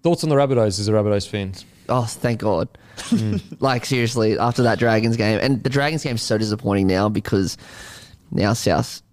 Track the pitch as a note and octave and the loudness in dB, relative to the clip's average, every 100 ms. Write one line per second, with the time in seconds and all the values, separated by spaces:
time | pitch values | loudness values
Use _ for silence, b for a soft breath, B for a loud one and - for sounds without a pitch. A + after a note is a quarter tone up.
0 | E3+ E3+ D#3+ C#3 C#3 B2+ G#2+ G2 G#2 G#2+ | 0 0 2 2 4 2 2 0 0 2
1 | G#2 G2+ - G#2 F#2+ F#2+ - - - B2+ | 2 0 -2 -6 -6 -10 -18 -20 -2 -2
2 | A2+ - B2 A2+ G#2+ F2 A#2 - B B | -2 -4 -4 -2 0 0 -2 -8 B B
3 | - A#2+ A2 G#2 - - C3+ B2 - B2+ | -2 -2 0 -4 -6 -4 -2 -2 -2 0
4 | A#2 A#2+ A2 G#2+ A#2 A#2+ A#2+ G#2 A#2 A2 | 0 2 0 2 0 2 2 2 2 2
5 | A2+ A2+ G#2+ A2 C3+ C3 - C#3 C#3+ D#3 | 2 0 0 2 2 0 0 0 0 -2
6 | D3 A2+ - A2 A2 G#2 G2+ G2+ F#2+ F#2 | -4 -4 -2 -2 0 -2 0 2 2 2
7 | G#2 G#2+ - G2+ F#2 - B B B B | 2 0 0 0 0 -4 B B B B
8 | B B _ - G2+ A2+ - D#2+ A#2 - | B B _ -2 0 2 2 2 0 -8
9 | _ | _